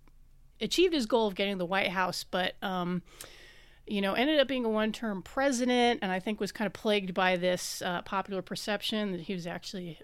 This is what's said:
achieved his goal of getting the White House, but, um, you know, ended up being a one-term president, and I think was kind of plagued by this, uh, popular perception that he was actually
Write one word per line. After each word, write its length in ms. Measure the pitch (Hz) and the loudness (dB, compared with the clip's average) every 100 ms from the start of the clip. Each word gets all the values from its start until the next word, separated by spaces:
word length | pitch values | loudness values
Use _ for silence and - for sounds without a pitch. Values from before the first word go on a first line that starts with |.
| - - - - - - | -20 -20 -20 -20 -20 -6
achieved 340 | 220 - 359 | 0 4 4
his 120 | 320 220 | 4 2
goal 200 | 233 214 | 2 2
of 80 | |
getting 240 | 185 202 196 | 0 -2 -2
the 80 | 175 | 0
White 220 | 190 196 | 0 2
House, 340 | 180 180 175 - | 2 0 -2 -4
but, 240 | 185 185 - | -2 -2 -2
um, 400 | 202 185 175 180 - - - - - - - - - | -4 -2 -2 -2 -4 -14 -18 -18 -20 -20 -20 -18 -6
you 140 | 202 | 0
know, 120 | 196 | 0
ended 260 | 196 277 311 | 2 4 4
up 80 | 254 | 2
being 180 | 262 | 0
a 40 | 226 | 0
one-term 520 | 214 220 214 226 190 | 0 0 -2 -4 -6
president, 760 | - - 277 240 247 247 240 240 | -6 0 2 2 2 4 4 2
and 120 | 196 | 0
I 80 | 185 | -2
think 180 | 202 214 | -2 -2
was 140 | 196 | -4
kind 140 | - 208 | -2 -4
of 60 | |
plagued 400 | - 226 208 190 | -2 2 2 2
by 240 | 185 185 185 | 2 4 4
this, 460 | 180 180 - - | 2 0 -2 -6
uh, 200 | 185 175 | -4 -4
popular 380 | - 196 190 190 | -4 -4 -2 -4
perception 680 | 180 - - 202 - 214 208 | -4 -6 -4 -4 -2 -2 -2
that 120 | 175 | -4
he 100 | 165 | -6
was 140 | 190 170 | -6 -6
actually 500 | 175 - 196 175 156 | -8 -8 -10 -10 -10